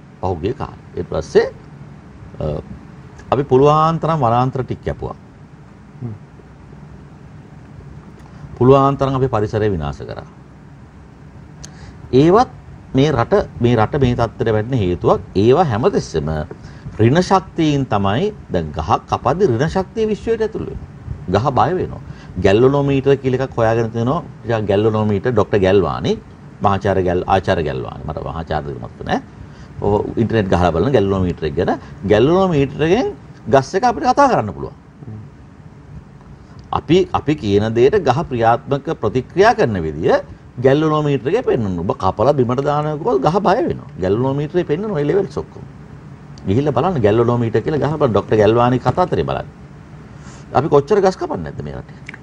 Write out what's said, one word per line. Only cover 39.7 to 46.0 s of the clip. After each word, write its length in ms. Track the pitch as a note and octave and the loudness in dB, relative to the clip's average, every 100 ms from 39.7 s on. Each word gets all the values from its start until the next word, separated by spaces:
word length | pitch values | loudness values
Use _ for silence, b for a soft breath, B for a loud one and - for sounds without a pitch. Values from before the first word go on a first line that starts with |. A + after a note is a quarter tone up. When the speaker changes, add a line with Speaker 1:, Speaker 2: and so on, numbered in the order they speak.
| G2 | 0
Speaker 1:
විදිය 320 | D#2 D2 G#2 C#4 - B B B2 | -4 -2 0 0 -2 B B 0
ගැල්වනෝමීටර් 720 | B2+ C#3+ D#3 D3+ D3 C#3 B2 | 2 4 2 0 0 0 0
එකේ 140 | G#3+ | -2
පෙන්වන්න. 360 | B3+ C3+ G#2 F2+ | 0 0 -2 -2
ඔබ 120 | F#2 - | -4 -2
කපලා 360 | F#2+ F#2 A#2 | -2 2 2
බිමට 320 | D3 A#2 B2 | 2 0 0
දානකොට 560 | C#3+ D3 D3+ D3+ A3+ B3+ | 0 -2 -2 -4 -2 0
ගහ 160 | E3 F#3+ | 0 2
බය 180 | G3 G#3+ | 2 2
වෙනවා. 300 | D4+ C#3 - D#2 | 0 -4 -10 -6
ගැල්වනෝමීටරේ 680 | F#2 G#2 C3 C#3 D3 F3 | -2 0 0 -2 -2 -2
පෙන්වන 260 | E3+ D3+ G#3+ | -2 -4 -2
ඔය 140 | E3+ | -2
ලෙවල්ස් 320 | C#3+ G3 - - | 0 0 -2 -6
ඔක්කොම. 280 | - - - - - - | -10 -14 -18 -20 -20 -20